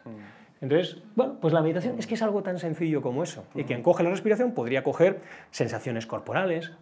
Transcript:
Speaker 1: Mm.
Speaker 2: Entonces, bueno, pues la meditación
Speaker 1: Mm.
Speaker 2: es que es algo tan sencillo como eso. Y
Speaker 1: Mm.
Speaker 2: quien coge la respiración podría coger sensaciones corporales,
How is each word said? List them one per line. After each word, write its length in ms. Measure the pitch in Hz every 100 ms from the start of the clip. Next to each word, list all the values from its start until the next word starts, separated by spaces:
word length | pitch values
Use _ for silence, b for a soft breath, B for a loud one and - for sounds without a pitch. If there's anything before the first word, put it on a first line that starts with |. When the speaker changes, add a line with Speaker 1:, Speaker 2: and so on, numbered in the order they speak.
Speaker 1:
Mm. 60 | 120 110 101 B B _
Speaker 2:
Entonces, 340 | 135 156 180 - - -
bueno, 220 | 269 -
pues 120 | 165
la 80 | 165
meditación 340 | 160 170 202 -
Speaker 1:
Mm. 20 |
Speaker 2:
es 80 | -
que 80 |
es 80 | 220
algo 200 | 220 202
tan 160 | 190 180
sencillo 420 | 165 156 165 147
como 200 | 123 127
eso. 200 | 170 - 92
Y 80 | 147
Speaker 1:
Mm. 40 | 135
Speaker 2:
quien 160 | 123
coge 220 | 151 175
la 60 | 170
respiración 420 | 190 214 214 247
podría 320 | - 117 135
coger 340 | - - 185 190 B B B
sensaciones 560 | - 117 110 135 113 113
corporales, 640 | 110 - 147 190 170 165 -